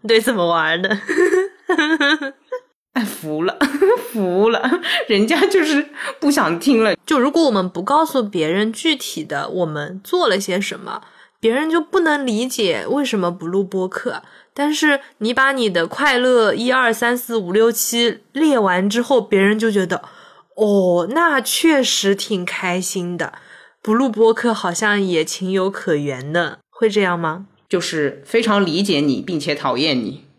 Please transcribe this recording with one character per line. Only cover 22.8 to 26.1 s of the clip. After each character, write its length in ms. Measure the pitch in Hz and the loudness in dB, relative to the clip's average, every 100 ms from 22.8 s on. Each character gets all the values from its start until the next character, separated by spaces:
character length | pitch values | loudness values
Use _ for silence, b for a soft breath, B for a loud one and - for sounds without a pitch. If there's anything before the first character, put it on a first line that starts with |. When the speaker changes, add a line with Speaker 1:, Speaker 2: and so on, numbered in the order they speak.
Speaker 1:
心 360 | 180 190 175 175 | -4 -6 -6 -4
的， 180 | 160 B B B B B | -6 B B B B B
不 140 | - | 0
录 140 | 220 269 | 2 2
播 260 | 208 226 | 4 4
客 180 | 220 240 | 4 0
好 200 | 214 185 | -2 -4
像 280 | 170 214 208 | -2 0 0
也 240 | 190 165 | 2 0
情 280 | 160 - 185 | -2 -4 -2
有 180 | 190 185 | 0 -2
可 240 | 196 - | -4 -2
原 380 | 151 143 | -2 -2